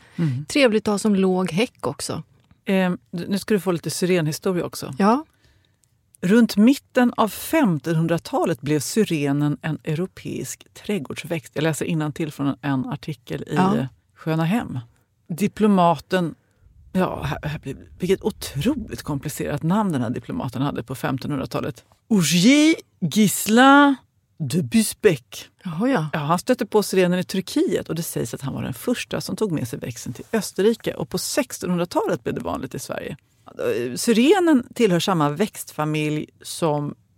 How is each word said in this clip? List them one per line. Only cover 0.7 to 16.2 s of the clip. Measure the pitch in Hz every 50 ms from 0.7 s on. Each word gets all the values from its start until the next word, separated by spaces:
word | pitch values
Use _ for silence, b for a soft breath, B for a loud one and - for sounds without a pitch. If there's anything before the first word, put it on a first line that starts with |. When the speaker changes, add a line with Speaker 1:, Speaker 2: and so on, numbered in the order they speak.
| 208 214 - 214
Speaker 2:
att |
ha | 208 196
som | - 220 202
låg | 190 190 185 185 185 185 180
häck | 151 180 240 - - _ -
också. | - 139 - - - 117 160 - - _ _ _ _ _ _ _
Speaker 1:
Ehm, | - 196 190 185 180 180 - - _
du, | - 170 175 -
nu | 196 185
ska | - - 220
du | 196
få | - 190
lite | 175 160 - 165
syrenhistoria | - - 185 175 185 175 156 151 147 - - 202 185 175 -
också. | 127 - - - - 135 127
Speaker 2:
Ja. | 196 208 233 285 320 - _ _ _ _ _ _ _ _ _ _ _ _ _ _ _ _ _ _
Speaker 1:
Runt | - 175 208 240 233 220 -
mitten | 202 214 247 285 - - _ _ 254 247 240 -
av | - 226 202
femtonhundratalet | - - - - - 320 285 196 165 143 - 165 170 160 165 165 170 165 - - - 311 349 - 160 -
blev | - 151 151 151
syrenen | - - - 226 208 - 170 147 143 139 139 143 147 147 147 -
en | - 160 156 - -
europeisk | - 151 151 185 196 - - - 156 - - - - - - - _ _
trädgårdsväxt. | - - - 220 185 135 - 139 - - 147 175 156 - - _
Jag | -
läser | 147 160 151 - 160
innantill | - 175 156 151 151 143 - 165 156
från | - - 143
en, | 139 131 -
en | - 143 139 131 123
artikel | 127 147 - - - 151 - _ - - 143
i | - - -
Speaker 2:
Ja. | 156 185 190 202 233 135 131 - _ _ _ _
Speaker 1:
Sköna | _ - 165 160 160 165
Hem. | 160 202 240 - - - 123 - - _ _ _ _ _ _ _ _
Diplomaten... | 170 143 202 196 - - 208 214 202 185 175 170 165 135 - _ 180 185